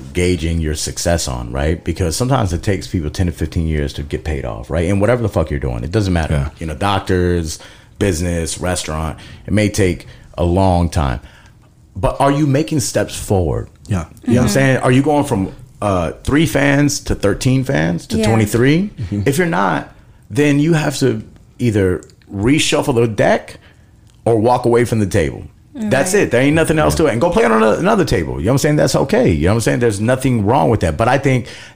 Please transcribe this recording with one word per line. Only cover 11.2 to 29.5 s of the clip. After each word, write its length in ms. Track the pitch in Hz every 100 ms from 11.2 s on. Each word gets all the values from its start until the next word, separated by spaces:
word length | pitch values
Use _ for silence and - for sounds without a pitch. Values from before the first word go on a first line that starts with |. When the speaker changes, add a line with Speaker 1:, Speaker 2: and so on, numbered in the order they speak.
| - - - - - _ -
Speaker 1:
But 260 | 98 131 -
are 100 | 139
you 160 | 147 147
making 340 | 135 160 156
steps 340 | - - 98 -
forward? 520 | - 98 80 57 57 - -
Speaker 3:
Yeah. 200 | 95 80 - -
Speaker 1:
You 80 |
know 60 | 120
what 0 |
I'm 40 | 110
Speaker 4:
Mm-hmm. 60 |
Speaker 1:
saying? 220 | 135 135 127
Are 140 | 127
you 100 | 127
going 220 | 151 147
from, 280 | - 104 95 - - -
uh, 320 | 104 92 80 -
three 220 | - 143 156
fans 540 | 139 143 139 147 -
to 140 | -
thirteen 500 | 107 101 - 127 131
fans 420 | 131 147 165 170 -
to 100 | 220
Speaker 4:
Yeah. 80 | 214
Speaker 1:
twenty-three? 640 | 113 208 113 131 165 208 -
Speaker 3:
Mm-hmm. 240 | 98 104 101
Speaker 1:
If 120 | 143
you're 80 | 170
not, 480 | 175 190 - - - - - -
then 280 | 110 147 143
you 160 | 156
have 240 | 156 151 135
to 240 | 131 110 - - - -
either 440 | 120 101 92 90 - - -
reshuffle 640 | 98 113 151 - 147 147
the 120 | 117 117
deck 500 | 104 151 226 - - - - - - - _ 113
or 100 | 113
walk 280 | 117 123 120
away 180 | 117
from 140 | 117 113
the 80 | 98
table. 380 | 95 71 53 - - -
That's 380 | 285 214 131 190
Speaker 4:
Right. 80 | 202
Speaker 1:
it. 60 | 151
There 80 | 120
ain't 120 | 143 160
nothing 220 | 156 156
else 160 | 151 151
to 100 | 151
it. 60 |
And 80 | 113
go 80 | 170
play 140 | 220
on 80 | 233
another, 260 | 220 220 190
another 260 | 185 220
table. 360 | 156 107 73 64
You 60 | 90
know 60 |
what 20 |
I'm 40 | 135
saying? 180 | 151 151
That's 200 | 151 151
okay. 340 | 139 220 226
You 120 | 80
know 60 | 82